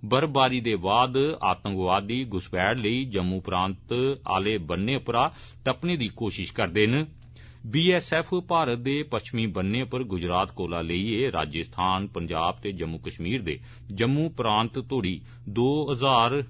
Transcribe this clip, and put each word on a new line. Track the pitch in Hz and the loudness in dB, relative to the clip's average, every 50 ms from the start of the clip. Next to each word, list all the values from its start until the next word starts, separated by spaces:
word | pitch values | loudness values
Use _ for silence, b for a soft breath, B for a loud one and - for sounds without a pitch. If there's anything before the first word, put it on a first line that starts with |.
| - | 0
बर्फबारी | 107 113 131 147 156 139 135 131 131 127 127 113 | 2 2 4 4 4 4 4 4 4 4 0 0
दे | 117 110 98 | 0 0 0
बाद | 85 92 101 117 127 127 123 131 139 151 160 - - | 2 4 6 6 4 4 4 2 2 0 0 0 0
आतंकवादी | 98 90 - - 104 101 95 92 90 92 98 101 101 117 127 131 | 0 0 0 -2 -4 -2 0 2 2 2 2 2 0 -4 -4 -4
घुसपैठ | 120 101 92 87 - - 90 90 98 110 - | -4 -4 -6 -6 -2 0 2 4 4 2 2
लेई | 104 104 117 127 135 131 104 | 0 0 0 0 -2 -2 -2
जम्मू | 98 90 90 92 92 90 | -2 0 0 -2 -2 -2
प्रांत | - 92 90 92 95 98 - - - 117 123 127 135 139 135 - - | -2 0 0 0 0 -2 -6 -8 -6 -2 0 0 0 -2 -2 -4 -2
आह्ले | 95 95 98 104 110 104 85 | 0 0 2 0 0 -2 -2
बन्ने | 76 87 87 98 110 135 | -2 -2 -2 0 0 -2
उप्परा | 131 - - 113 117 131 156 B B B B B B - | -2 -2 -2 2 2 2 0 B B B B B B -2
टप्पने | 135 127 - - 170 180 | -2 -2 -2 -2 -2 -2
दी | 156 123 101 - | -2 -2 -4 -4
कोशिश | - 117 104 92 101 95 85 - | -4 -4 -4 -4 -4 -8 -8 -2
करदे | - 110 92 82 104 107 | -2 -2 0 4 4 4
न। | 110 120 139 156 156 - - - - B B B B B B B | 4 4 2 0 -2 -8 -18 -20 -20 B B B B B B B
बीएसएफ | 117 107 147 165 180 180 175 175 - - 160 165 - - 180 175 - | -2 0 2 4 4 4 4 2 0 0 0 0 0 -2 -2 -2 2
भारत | 175 165 160 127 120 120 | 2 2 2 2 0 0
दे | 120 135 139 143 151 151 | 0 -2 -2 -2 -2 -2
पच्छमी | - 113 - - - 117 113 110 | -4 -4 -4 -4 -2 -2 -2 0
बन्ने | 87 95 92 95 107 120 131 | 0 -2 0 0 0 0 -2
पर | 113 123 127 131 | -2 -4 -6 -4
गुजरात | 113 95 90 82 87 87 90 98 98 - | -2 -4 -2 -2 0 2 2 2 0 -2
कोला | - 95 82 85 85 82 | -6 -6 -4 -2 -4 -2
लेइयै | 82 85 87 98 113 113 104 127 131 | -2 -2 0 0 0 0 0 0 0
राजस्थान, | 113 82 78 76 71 80 82 - - - 90 92 92 92 98 101 | 0 -2 -2 -2 -4 -6 -6 -6 -4 0 0 2 2 0 0 -4
पंजाब | - 87 85 82 85 80 82 87 90 - - | -6 -6 -6 -4 -2 0 0 0 -2 -2 -6
ते | 104 98 | -6 -4
जम्मू | 87 82 80 80 78 | -4 -6 -6 -6 -8
कश्मीर | - 82 78 - 82 85 110 135 107 | -8 -10 -10 -6 -4 -4 -4 -4 -2
दे | 82 73 64 B B B B B - 98 | -4 -6 -6 B B B B B -12 -4
जम्मू | 95 113 120 135 147 156 165 135 | -2 0 2 2 2 0 -2 -2
प्रांत | - 123 113 107 107 113 117 - 139 127 | -2 0 2 4 4 2 0 -2 -6 -6
धोड़ी | - 135 131 104 90 92 78 B B B B B - | -2 -2 -2 0 0 -2 -4 B B B B B -6
दो | 101 117 120 131 143 151 151 | 0 2 2 4 4 2 0
हजार | 135 143 120 127 139 131 120 113 120 127 143 135 | -2 -2 0 2 4 6 6 6 6 4 0 -4